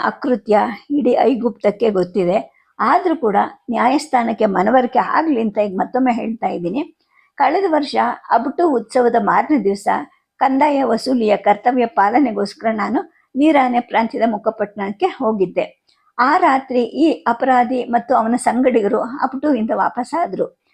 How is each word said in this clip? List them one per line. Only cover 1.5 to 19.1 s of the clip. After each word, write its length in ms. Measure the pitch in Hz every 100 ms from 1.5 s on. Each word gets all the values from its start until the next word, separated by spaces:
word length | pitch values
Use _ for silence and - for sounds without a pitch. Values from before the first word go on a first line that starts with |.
| - 208 208 226
ಗೊತ್ತಿದೆ, 760 | 190 180 202 175 202 - _ _ -
ಆದ್ರೂ 360 | 226 339 359 330
ಕೂಡ 200 | 220 196 214 - -
ನ್ಯಾಯಸ್ಥಾನಕ್ಕೆ 760 | 226 226 285 - 254 233 214 214
ಮನವರಿಕೆ 540 | 185 185 262 247 -
ಆಗ್ಲಿ 420 | - - 330 254
ಅಂತ 160 | 220 208
ಈಗ 200 | 208 185
ಮತ್ತೊಮ್ಮೆ 360 | 190 247 254
ಹೇಳ್ತಾ 340 | 240 214 226 196
ಇದ್ದೀನಿ. 480 | 185 175 220 330 _ _ _ _ -
ಕಳೆದ 280 | 269 339 381
ವರ್ಷ 280 | 311 294 220 226 - -
ಅಬ್ಟು 380 | 233 262 262 349
ಉತ್ಸವದ 460 | 254 220 262 240 233
ಮಾರನೇ 440 | 202 175 262 302
ದಿವಸ 240 | 196 202 - 190 - _ _ -
ಕಂದಾಯ 460 | 269 269 294 277
ವಸೂಲಿಯ 540 | 262 233 - 254 214 202
ಕರ್ತವ್ಯ 480 | - 202 247 247 233
ಪಾಲನೆಗೋಸ್ಕರ 840 | - 196 240 262 202 196 - 226
ನಾನು 300 | 220 202 247 - _ _ 254
ನೀರಾನೆ 440 | 302 285 254 247
ಪ್ರಾಂತ್ಯದ 420 | 240 208 226 254 226
ಮುಖಪಟ್ಟಣಕ್ಕೆ 760 | 208 220 214 202 208 196 208 370
ಹೋಗಿದ್ದೆ. 800 | - 226 220 180 175 - - _ _ _ -
ಆ 180 | 254 339
ರಾತ್ರಿ 460 | 349 269 262 247
ಈ 280 | 233 - 311 240 -
ಅಪರಾಧಿ 560 | 233 269 254 240 254
ಮತ್ತು 320 | 240 233 - 247
ಅವನ 200 | 226 240
ಸಂಗಡಿಗರು 640 | - 226 254 226 202 -
ಅಬ್ಟುವಿಂದ 720 | 233